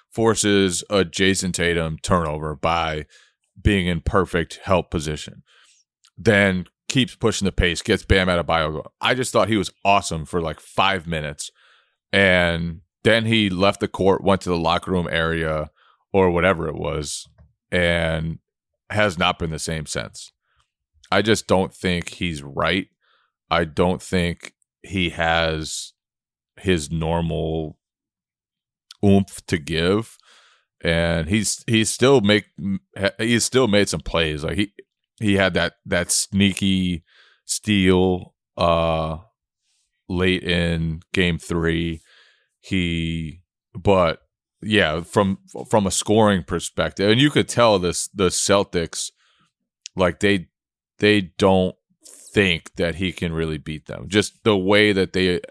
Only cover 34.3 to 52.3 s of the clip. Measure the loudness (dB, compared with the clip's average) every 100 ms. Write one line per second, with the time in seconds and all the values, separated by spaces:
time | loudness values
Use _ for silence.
34.3 | -2 -4 -4 -4 _ -20 _ _ -6 0
35.3 | 2 2 2 -2 _ -4 -4 -2 -4 -2
36.3 | 0 0 0 0 0 0 -4 _ _ _
37.3 | _ -10 -8 0 2 4 4 2 0 -6
38.3 | _ _ -2 0 2 0 -2 -4 -8 -14
39.3 | _ _ _ _ _ _ _ -8 0 0
40.3 | 0 0 -2 0 -2 -4 -6 _ -2 0
41.3 | -2 -4 -2 -2 -2 -4 -8 _ _ _
42.3 | _ _ _ -6 -4 -2 -4 -4 -6 -8
43.3 | -12 _ _ _ -6 2 4 2 -2 _
44.3 | _ _ -14 0 2 2 -2 -2 0 0
45.3 | 0 _ -14 -2 0 0 -2 0 4 4
46.3 | 2 -2 -6 -6 -4 -4 0 2 2 2
47.3 | 0 0 2 4 4 0 -4 -6 0 0
48.3 | 0 2 2 2 -4 -4 -8 -12 _ _
49.3 | _ _ _ _ _ -12 0 0 2 0
50.3 | 0 -2 _ _ _ _ 0 2 2 0
51.3 | 0 4 4 0 -6 _ _ -20 -20 -4